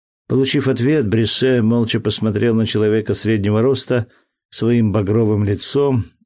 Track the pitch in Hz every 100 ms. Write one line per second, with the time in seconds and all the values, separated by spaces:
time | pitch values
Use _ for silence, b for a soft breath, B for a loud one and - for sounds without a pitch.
0 | _ _ - 123 135 147 131 113 123 156
1 | 107 113 110 - 131 123 110 120 113 107
2 | 110 - 110 104 117 113 110 104 107 110
3 | 107 98 107 110 101 107 127 127 - 123
4 | 110 b b b - - 113 120 110 104
5 | 95 110 107 104 104 101 - 139 143 127
6 | 87 _